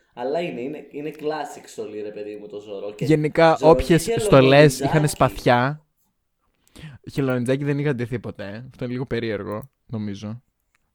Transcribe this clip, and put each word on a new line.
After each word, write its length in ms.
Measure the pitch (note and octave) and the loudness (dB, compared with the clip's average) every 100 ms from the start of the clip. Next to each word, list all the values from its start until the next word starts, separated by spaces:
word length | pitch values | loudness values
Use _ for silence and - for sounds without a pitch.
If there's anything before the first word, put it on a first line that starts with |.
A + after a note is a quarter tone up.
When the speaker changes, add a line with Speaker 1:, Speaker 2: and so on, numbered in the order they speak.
| _ | _
Speaker 1:
Αλλά 260 | A#2 C3 D#3+ | -8 -4 -4
είναι, 200 | F3 A#2+ | -4 -8
είναι, 260 | C3+ D3 - | -10 -12 -14
είναι 200 | C#3 D3+ - | -12 -12 -8
classic 440 | D3 D3+ C#3+ - - | -6 -6 -8 -14 -16
στολή, 340 | - G#2+ G#2+ | -12 -12 -10
ρε 80 | G#2 | -10
παιδί 260 | G#2 G#2 G#2 | -10 -12 -12
μου, 100 | G#2 | -14
το 140 | G#2 | -16
Ζωρό. 320 | G#2+ G2 G#2 | -12 -12 -10
Και 100 | G#2+ | -4
Speaker 2:
Γενικά, 520 | C3 D3+ D3+ E3 E3 D#3+ | 0 0 0 4 4 6
Speaker 1:
Ζωρό 100 | D3+ | 6
Speaker 2:
όποιες 340 | E3 - E3 | 6 4 2
Speaker 1:
και 140 | - A3+ | 2 -2
Speaker 2:
στολές 340 | - C#3 C3 C#3 D3+ - | 6 6 8 8 6 4
Speaker 1:
Λονιτζάκι. 40 | - D#3 | 0 0
Speaker 2:
είχαν 120 | D3+ | 0
σπαθιά. 800 | - C3 - C#3 A#2+ C3 D3+ _ _ _ _ _ _ _ _ _ - D#3 B2+ - | 2 0 2 2 2 2 -6 _ _ _ _ _ _ _ _ _ -20 -20 -20 -10
Χελονιτζάκι 520 | - C3+ B2+ B2 C#3 | -4 0 0 0 0
δεν 140 | C#3+ C#3+ | 0 -2
είχα 160 | D3 | -2
ντυθεί 240 | A#2+ A#2 A#2+ | -2 -4 -6
ποτέ. 460 | G#2 - G2+ A2 C3 | -8 -12 -12 -14 -14
Αυτό 140 | - | -10
είναι 80 | B2 | -8
λίγο 140 | B2 C3 | -6 -4
περίεργο, 640 | A#2 A2+ G2+ G2 G#2+ B2+ _ - | -4 -2 -4 -6 -10 -12 _ -10
νομίζω. 560 | A2 G#2 G2+ G#2+ A#2 _ _ _ _ _ | -8 -8 -8 -10 -12 _ _ _ _ _